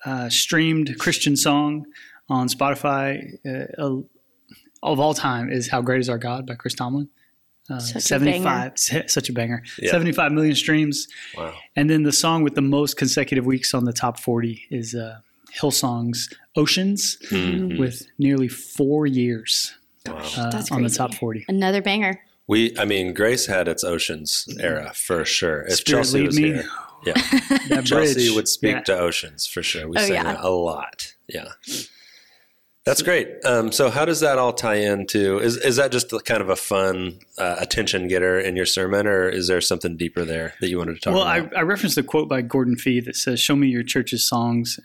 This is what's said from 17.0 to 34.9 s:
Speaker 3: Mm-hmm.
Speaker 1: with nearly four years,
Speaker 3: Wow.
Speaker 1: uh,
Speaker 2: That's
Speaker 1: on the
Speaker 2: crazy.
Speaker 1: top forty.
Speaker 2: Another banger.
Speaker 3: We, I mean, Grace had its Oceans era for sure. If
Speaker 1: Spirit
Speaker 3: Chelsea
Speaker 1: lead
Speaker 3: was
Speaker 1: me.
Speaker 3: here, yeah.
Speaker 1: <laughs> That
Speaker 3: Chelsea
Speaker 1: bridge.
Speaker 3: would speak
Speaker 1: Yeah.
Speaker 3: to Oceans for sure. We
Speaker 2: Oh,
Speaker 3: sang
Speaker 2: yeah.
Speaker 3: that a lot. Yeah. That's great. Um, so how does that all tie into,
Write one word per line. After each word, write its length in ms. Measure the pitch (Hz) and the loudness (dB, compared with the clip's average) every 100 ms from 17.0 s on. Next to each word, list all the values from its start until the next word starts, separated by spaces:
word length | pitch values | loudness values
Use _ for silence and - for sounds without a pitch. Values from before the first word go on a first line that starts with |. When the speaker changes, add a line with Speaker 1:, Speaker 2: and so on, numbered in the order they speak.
| - - - | -2 -6 -4
Speaker 3:
Mm-hmm. 480 | 196 185 185 185 165 | -2 0 0 -2 0
Speaker 1:
with 300 | 131 120 - - | -2 -4 -10 0
nearly 300 | 139 139 123 | 2 2 0
four 580 | - - - 139 151 147 | -4 -8 -2 2 2 2
years, 680 | 127 120 113 - - - - _ _ - | 2 0 0 -2 -2 -4 -10 _ _ -12
Speaker 3:
Wow. 80 | 78 78 - | -10 -8 -6
Speaker 1:
uh, 120 | 117 | -4
Speaker 2:
That's 220 | 214 - | -4 -4
Speaker 1:
on 60 | 123 | 0
the 40 | 120 | 0
Speaker 2:
crazy. 100 | - | 0
Speaker 1:
top 160 | 123 | -2
forty. 300 | - 120 110 - | -4 -6 -6 -4
Speaker 2:
Another 320 | 196 190 196 | 0 0 0
banger. 400 | 196 208 196 190 _ _ - | 0 0 0 -4 _ _ 0
Speaker 3:
We, 260 | 107 117 117 | 2 2 0
I 60 | 104 | 0
mean, 280 | 98 90 | 0 0
Grace 340 | 90 110 127 - | 2 2 2 0
had 200 | 95 87 | 0 0
its 160 | 82 | 0
Oceans 640 | 90 82 - 78 76 - - 80 | -2 -2 -2 -4 -4 -4 -4 -4
era 320 | 85 78 73 - | -2 -2 -6 -8
for 300 | - 85 78 | -2 -2 0
sure. 380 | - 87 73 | 0 0 -2
If 100 | 85 87 | -2 -2
Speaker 1:
Spirit 220 | 151 139 131 | 2 2 2
Speaker 3:
Chelsea 120 | 139 | 2
Speaker 1:
lead 60 | 143 | 2
Speaker 3:
was 120 | 151 | 4
Speaker 1:
me. 80 | 156 | 2
Speaker 3:
here, 120 | 135 - - - - - | 0 -4 -10 -12 -8 -2
yeah. 80 | |
Speaker 1:
<laughs> 540 | 254 - 269 - 269 - | -2 2 2 2 0 2
That 160 | 151 123 | 0 2
Speaker 3:
Chelsea 280 | 156 151 131 117 | 2 4 4 2
Speaker 1:
bridge. 80 | 107 | 2
Speaker 3:
would 120 | 104 | 0
speak 280 | - 110 - | 0 0 0
Speaker 1:
Yeah. 60 | |
Speaker 3:
to 140 | - 92 | 0 0
Oceans 480 | 87 82 82 73 - | 0 -2 -6 -8 -8
for 160 | 87 | -4
sure. 280 | 80 - 78 | -4 -4 -4
We 80 | 85 | -2
Speaker 2:
Oh, 40 | |
Speaker 3:
sang 120 | 98 | 0
Speaker 2:
yeah. 100 | - | 0
Speaker 3:
that 160 | - - 92 | -2 -2 0
a 40 | |
lot. 640 | 90 85 78 - - - - - | 0 0 -4 -8 -12 -16 -16 -12
Yeah. 220 | 80 - - - - - - - - _ _ _ _ _ _ - | -12 -12 -16 -10 -10 -10 -18 -20 -20 _ _ _ _ _ _ 0
That's 160 | 139 | 0
great. 240 | 175 170 - - 131 | 4 2 2 -2 2
Um, 260 | 120 110 | 2 2
so 180 | 123 131 | 2 2
how 140 | 123 165 | 4 2
does 160 | 151 | 2
that 180 | 151 131 | 4 4
all 120 | 123 | 2
tie 220 | 117 113 104 | 2 0 2
into, 600 | 104 | 2